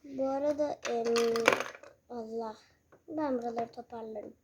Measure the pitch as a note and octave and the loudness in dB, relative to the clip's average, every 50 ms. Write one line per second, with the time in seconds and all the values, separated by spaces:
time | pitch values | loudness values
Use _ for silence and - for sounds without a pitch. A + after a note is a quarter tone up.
0 | _ C#4+ C#4 C4 C4+ C4+ C4+ C#4 C#4+ D4 D4 C#4+ D4+ C#4+ - - - - A#3+ A#3 | _ -10 -4 -2 0 0 0 2 2 0 2 2 0 0 0 -4 -4 -2 0 0
1 | A3+ A#3 A#3 A#3 A#3 A#3 A3+ A3+ A3+ A3+ A3 A3+ A3+ - - - - - - _ | 2 4 4 4 4 4 2 6 6 6 6 4 0 -6 -8 -14 -20 -20 -20 _
2 | _ _ A#3+ A#3+ A3+ A3 A3+ A3+ A3+ A3 G#3+ - - _ _ _ _ _ - - | _ _ -10 -8 -8 -6 -4 -4 -4 -6 -8 -12 -18 _ _ _ _ _ -20 -20
3 | _ - D#4+ D4+ D#4 C#4+ C4 A#3+ A#3 A#3+ A3+ A#3 A#3 A#3 A#3 A#3+ A#3+ _ B3 A3+ | _ -8 -4 -2 0 2 0 0 0 0 -2 -2 -4 -4 -6 -14 -14 _ -10 -10
4 | A3 A3 A3 G#3 G3+ A3 A3+ _ | -10 -8 -8 -8 -10 -10 -16 _